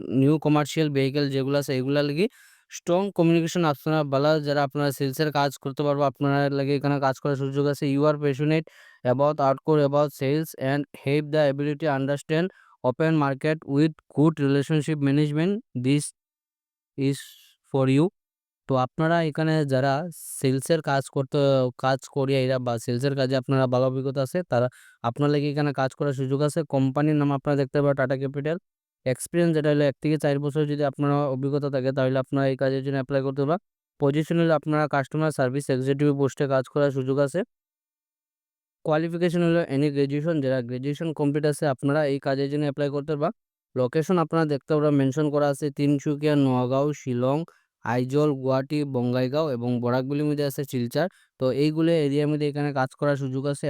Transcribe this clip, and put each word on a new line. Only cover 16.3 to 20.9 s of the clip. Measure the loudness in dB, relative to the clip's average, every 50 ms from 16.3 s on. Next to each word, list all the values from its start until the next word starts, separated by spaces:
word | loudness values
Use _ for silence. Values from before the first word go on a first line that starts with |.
| _ _ _ _ _ _ _ _ _ _ _ _ _ -2
is | -2 -2 -2 -2 -8 -16 -20 -20 _ _ _ _ _ _ -2
for | 0 2 4
you। | 4 4 2 2 -2 _ _ _ _ _ _ _ _ _ _ -2
তো | 0
আপনারা | 0 0 -2 _ -2 0 2 2 2
এখানে | 0 -2 -2 -2 0 2 2 2 2
যারা | 2 0 2 2 0 0 -2 -4 -8 -12
সেলসের | -14 -16 -14 -8 -2 0 0 0 0 0 0 -2 0
কাজ | 0 0